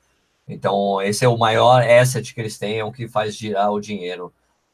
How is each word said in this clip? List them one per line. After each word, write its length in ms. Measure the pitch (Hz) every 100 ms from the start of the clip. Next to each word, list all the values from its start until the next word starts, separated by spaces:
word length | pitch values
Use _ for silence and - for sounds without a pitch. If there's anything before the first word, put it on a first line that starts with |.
| _ _ _ _ -
Então, 540 | - 98 98 101 98
esse 240 | 98 107
é 40 | 127
o 100 | 113
maior 440 | 113 110 117 127
asset 520 | 117 120 127 127 104
que 60 | -
eles 180 | 110 -
têm, 200 | 104 110
é 60 |
o 80 | 107
que 160 | 104 113
faz 260 | 107 107
girar 360 | 104 107 98 104
o 80 | 104
dinheiro 520 | 104 101 90 90 87 _ _ _ _